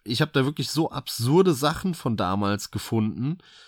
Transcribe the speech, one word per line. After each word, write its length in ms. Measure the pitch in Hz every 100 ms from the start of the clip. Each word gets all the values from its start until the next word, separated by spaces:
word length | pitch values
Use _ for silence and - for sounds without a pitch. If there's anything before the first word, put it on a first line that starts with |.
ich 180 | 104 117
hab 120 | 151
da 100 | 143
wirklich 260 | 135 147 123
so 220 | 147 185
absurde 600 | 139 - - 120 165 185
Sachen 400 | 131 147 160 185
von 240 | 165 127 110
damals 540 | 90 98 101 104 -
gefunden. 680 | 104 - 113 107 87 131 175 - -